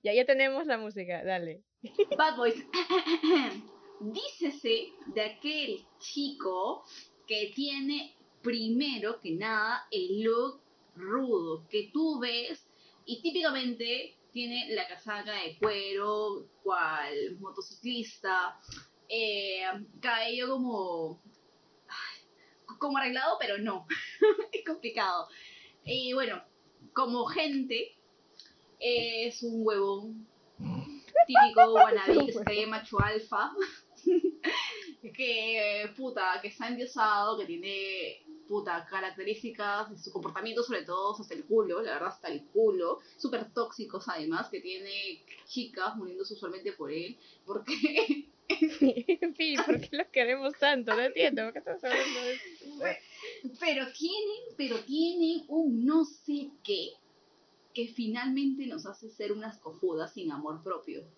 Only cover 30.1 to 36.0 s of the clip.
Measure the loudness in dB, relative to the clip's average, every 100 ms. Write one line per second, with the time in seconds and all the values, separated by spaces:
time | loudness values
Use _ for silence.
30.1 | -14 -16 _ _ -10 -6 -4 -6 -12 0
31.1 | 6 8 10 10 10 10 12 10 8 6
32.1 | 6 6 0 0 0 0 -4 -4 0 2
33.1 | 2 -2 -2 -2 -2 -4 -4 _ -2 2
34.1 | 4 2 -2 -2 -2 -4 -8 -12 -14 -16
35.1 | -6 -2 -2 0 0 0 0 -4 -6